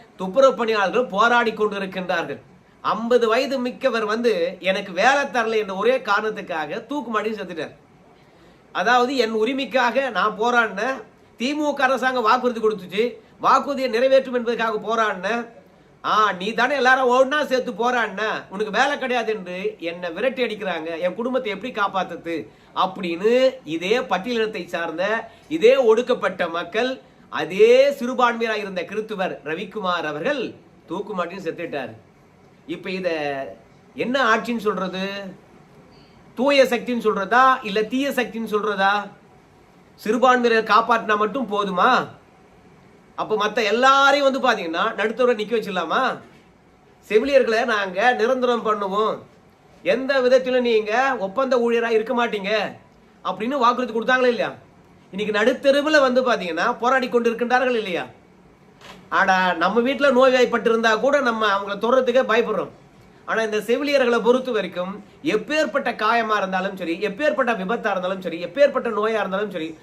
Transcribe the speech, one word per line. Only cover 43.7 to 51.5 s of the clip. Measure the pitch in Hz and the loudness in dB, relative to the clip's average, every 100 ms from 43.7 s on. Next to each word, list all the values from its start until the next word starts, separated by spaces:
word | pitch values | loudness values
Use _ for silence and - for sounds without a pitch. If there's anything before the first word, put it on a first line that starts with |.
| 226 262 269 277 285 277 | 4 4 6 6 4 2
வந்து | 262 | 2
பாத்தீங்கன்னா | 247 214 170 165 214 | 0 0 -2 -2 -2
நடுத்தர | 214 208 226 247 | -2 -4 0 0
நிக்க | 233 214 | 0 -2
வச்சிடலாமா? | 226 185 185 165 196 254 147 - - _ _ _ _ _ _ - | -4 -4 -6 -2 0 0 -4 -10 -20 _ _ _ _ _ _ 0
"செவிலியர்களை | 208 269 277 226 220 247 | 2 4 4 4 0 0
நாங்க | 208 196 180 240 | -2 -2 0 0
நிரந்தரம் | 226 220 262 247 233 214 | 2 0 0 0 0 0
பண்ணுவோம், | 214 196 196 214 151 - - _ _ _ - | -2 -2 -2 -2 -4 -10 -20 _ _ _ -8
எந்த | - 226 262 269 | -2 0 0 0
விதத்திலும் | 247 254 254 254 | 4 4 4 0
நீங்க | 240 220 202 226 269 247 | 2 2 2 0 0 0
ஒப்பந்த | 196 196 262 | -4 -2 0